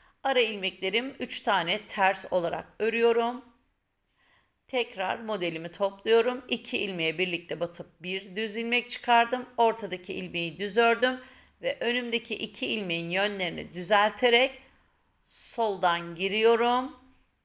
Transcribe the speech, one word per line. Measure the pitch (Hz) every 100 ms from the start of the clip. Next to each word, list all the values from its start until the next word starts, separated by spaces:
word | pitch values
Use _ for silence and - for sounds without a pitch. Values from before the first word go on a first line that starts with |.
| _ _
Ara | 269 254
ilmeklerim | 220 208 190 185 190 208 269 -
üç | - -
tane | - 196 170 208 -
ters | - 190 196 -
olarak | 185 170 160 - -
örüyorum. | 220 220 233 233 233 247 - _ _ _ _ _ _ _ _ _ _ _ _
Tekrar | 254 233 185 190 226
modelimi | 226 208 175 160 170
topluyorum. | - 196 196 226 226 233 247 -
İki | 240 - -
ilmeğe | 202 180 160 160
birlikte | 180 170 - 165
batıp | 170 - 175 _
bir | 175 190 196 185
düz | 220 208
ilmek | 233 240 240
çıkardım. | - - 233 233 254 247 -
Ortadaki | 233 220 196 180 -
ilmeği | - 180 175 170 165
düz | 202 196
ördüm | 233 220 254 254 - - _ _
ve | 170 -
önümdeki | 226 240 240 233 - -
iki | 226 - 247
ilmeğin | 220 190 170 170
yönlerini | 180 208 202 175 160 151
düzelterek | 175 175 202 214 214 247 233 269 - - _ _ _ _ _
soldan | - - - - 220 190 180 170 170 165
giriyorum | 190 208 220 233 240 247 262 - _ _ _ _